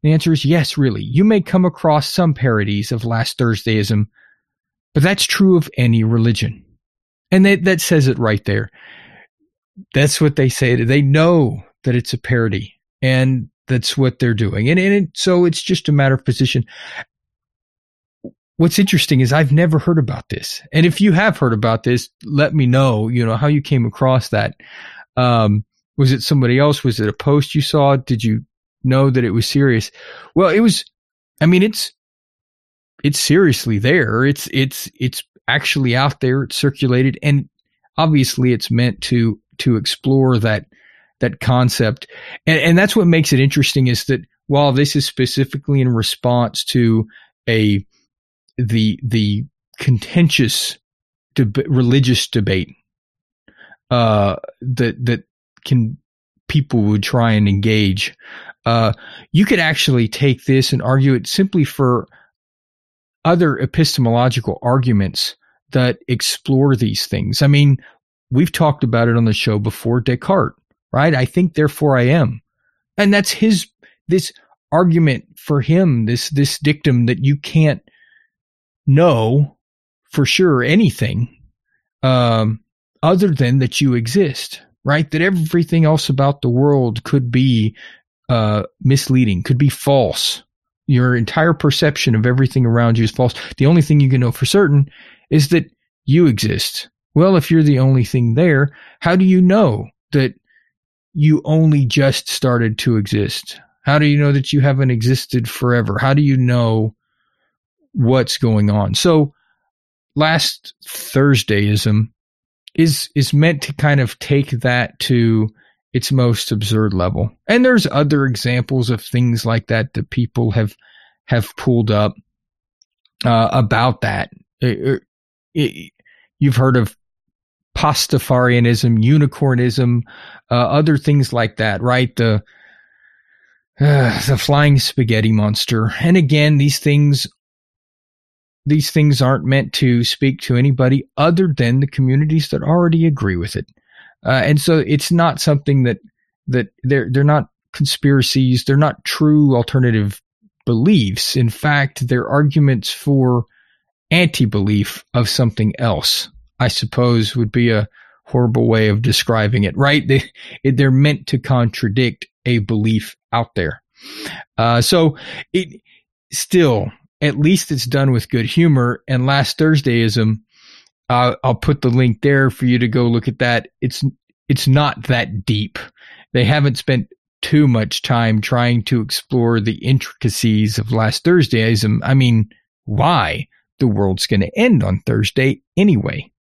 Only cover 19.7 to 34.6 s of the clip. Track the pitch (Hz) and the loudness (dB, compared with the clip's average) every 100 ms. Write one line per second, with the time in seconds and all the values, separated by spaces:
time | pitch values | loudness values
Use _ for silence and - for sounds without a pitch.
19.7 | 156 - 165 123 - - - - - - | 2 2 0 0 -6 -10 -12 -12 -14 -4
20.7 | 156 170 - 202 170 208 - 131 110 113 | 2 2 2 2 4 2 0 -2 0 0
21.7 | 113 - 120 - _ 110 143 151 156 127 | -2 0 -2 -4 _ -6 -2 0 2 2
22.7 | 131 135 110 110 120 117 110 147 147 143 | 2 2 0 -2 -2 -2 0 0 0 0
23.7 | 139 113 - 131 131 - 107 104 - - | 0 -2 0 0 0 0 -4 -4 -8 -20
24.7 | - - - - - 123 117 107 104 - | -20 -20 -20 -10 -2 0 2 2 0 -4
25.7 | _ _ - 135 131 - 147 123 127 147 | _ _ -2 0 0 0 0 2 2 2
26.7 | 143 131 110 107 - - 147 139 151 139 | 0 -2 -2 -4 -4 0 0 0 -4 -2
27.7 | 151 139 135 131 120 143 131 - _ _ | 0 2 0 -2 -2 0 -2 -6 _ _
28.7 | _ 131 127 139 127 120 110 113 143 139 | _ -2 2 2 2 0 -2 -2 0 2
29.7 | 113 - - - - - - 185 185 233 | 2 -2 -14 -20 -20 -6 0 2 2 2
30.7 | - - _ _ _ _ _ 156 180 208 | 0 -6 _ _ _ _ _ 2 4 2
31.7 | 214 - _ _ _ _ _ _ _ _ | -2 -12 _ _ _ _ _ _ _ _
32.7 | _ _ _ 147 143 - 151 185 123 - | _ _ _ -4 -4 0 2 4 0 -2
33.7 | 107 113 175 110 110 135 143 - 131 | -2 0 0 0 0 0 -2 -6 -4